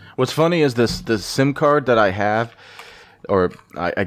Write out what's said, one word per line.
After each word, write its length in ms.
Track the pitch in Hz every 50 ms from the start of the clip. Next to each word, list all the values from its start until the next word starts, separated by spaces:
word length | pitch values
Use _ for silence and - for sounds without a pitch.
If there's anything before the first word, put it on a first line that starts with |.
| - - -
What's 160 | - 127 127 -
funny 300 | 147 160 165 175 170 151
is 120 | 143 120
this, 260 | 120 117 110 - -
the 180 | - - 113 104
sim 360 | 90 - - - 135 143 139
card 320 | - 160 147 147 147 135
that 120 | 127 123 113
I 120 | 107 98
have, 440 | 92 101 101 104 107 110 117 117 - - - - - - - - - - - - - _ - -
or 220 | 101 95 92 90 - - - _ -
I, 160 | - 85 87 -
I 80 | - 101